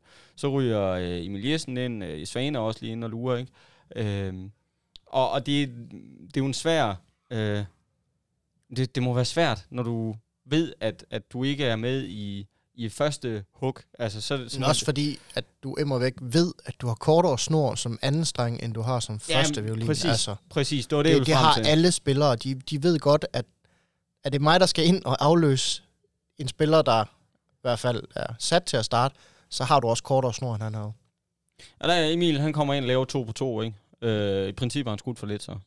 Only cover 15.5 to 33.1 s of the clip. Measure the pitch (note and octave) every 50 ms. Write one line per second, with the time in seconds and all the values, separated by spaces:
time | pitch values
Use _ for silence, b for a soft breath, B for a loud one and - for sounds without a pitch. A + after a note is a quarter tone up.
15.5 | _ _ - C3+ - - D3+ C#3+ C3+ B2 B2+ C3 B2 - B2+ B2 A#2+ E3 F3 F3
16.5 | - - - - - - B2+ A#2+ A2 - - - D#3 E3+ F3 E3+ C3 A#2 - -
17.5 | D#3+ D#3 C#3+ A#2 - - - A#2+ A2+ - - C3+ C#3+ E3 D#3+ - - - A#2+ A#2
18.5 | A#2 - - A#2 G#2+ A2+ A2 B2+ B2+ A#2+ - - G#2+ G#2+ - - D#3+ D#3 D#3+ D3+
19.5 | - A2 G#2+ A2 A2 A2 A#2 A2+ D3+ - F3+ - - A2+ - A2 G2+ - _ -
20.5 | - D#3 C3+ - D3+ C3+ A#2 - D3+ D3 D3 E3 D#3+ C#3+ B2+ D#3 D#3 C3 C#3+ D#3
21.5 | C#3 B2+ A2+ C#3+ D#3 D#3 E3+ F3+ E3+ - - C#3+ C3+ C#3 D3+ C#3+ A#2+ A2+ - C3
22.5 | C3+ C3 - - D#3 C#3 C#3+ F3+ E3+ D3 - C#3+ C#3+ D3+ - - - B2 A2+ _
23.5 | _ _ _ _ _ _ _ _ _ _ _ _ _ _ - C#3+ C3 C#3 D3 D#3
24.5 | E3+ F#3 F#3 E3+ - E3 D#3+ E3+ F#3 F#3+ - B2 C3+ - C3+ D3 E3+ E3+ E3 C#3+
25.5 | C3+ B2+ - - - - - _ _ _ _ _ _ _ _ _ _ - C#3 B2+
26.5 | - - D#3 D3+ D#3+ D#3+ - C3+ A#2 A2 G#2+ - _ _ _ _ _ _ _ _
27.5 | _ _ - B2+ A#2+ - - B2 A#2 - - - - - - - A#2 - - -
28.5 | D#3+ F3 F3+ - - A#2+ G#2+ - - A#2 B2 C#3+ - b b b b b b b
29.5 | b - B2+ A#2+ D#3 C#3 B2+ A2+ A#2 - - - C#3 C3 B2+ B2 G#2+ - C3 B2
30.5 | A2+ G#2 A2 A2 G#2+ A2 G#2 G#2+ G#2+ - _ _ _ _ _ _ _ _ _ _
31.5 | _ B B B B B - D#3 F3 E3+ D#3 D#3 E3 E3+ F3 E3+ D3+ C#3 D3 D#3
32.5 | C#3+ D3+ D3 C#3 C#3 C#3+ B2+ B2 B2+ C3 C3 -